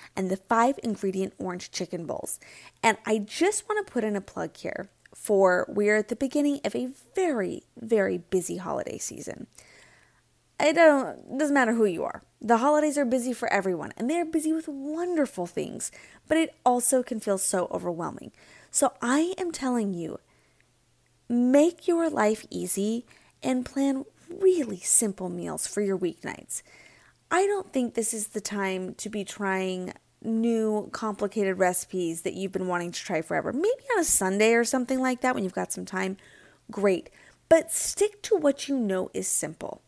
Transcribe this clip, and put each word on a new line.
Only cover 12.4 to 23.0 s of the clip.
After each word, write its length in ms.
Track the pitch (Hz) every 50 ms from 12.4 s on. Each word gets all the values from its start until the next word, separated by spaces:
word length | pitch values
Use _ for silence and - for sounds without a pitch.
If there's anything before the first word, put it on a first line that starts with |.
The 160 | - 214 233 220
holidays 400 | 240 294 302 302 302 302 269 285
are 80 | 285
busy 260 | 233 254 262 233 254
for 160 | 233 - 247 -
everyone, 460 | - 202 190 190 180 160 147 - -
and 140 | - 220 254
they're 160 | 320 349 339
busy 260 | 320 320 320 302 311
with 160 | 320 320 311 330
wonderful 800 | 285 269 269 294 302 330 359 359 349 311 277 - - 185 175
things, 460 | 175 - - 151 - - - - - - - - - - - _ -
but 100 | 311 320
it 160 | 320 - - _ _
also 360 | 254 247 247 240 - 269 254
can 200 | 247 - 240 220
feel 160 | - 208 196 190
so 320 | - - - 185 175 -
overwhelming. 640 | - 180 175 175 170 165 165 151 - - - - - _ - - - - - _
So 200 | - - 285 - - -
I 340 | 240 240 262 294 330 359 381 -
am 160 | 370 339 320
telling 400 | - 262 254 247 240 214 196 185
you, 260 | 170 165 - - - - _ _ _ _ _ _ _ _ _ _ _ _ _ _ _ _ _ _ _ _ -
make 580 | 240 240 247 247 262 285 302 349 349 - - -
your 220 | 339 339 330 320
life 360 | 294 254 214 214 220 214 - -
easy 560 | - 180 175 180 - 196 196 214 226 233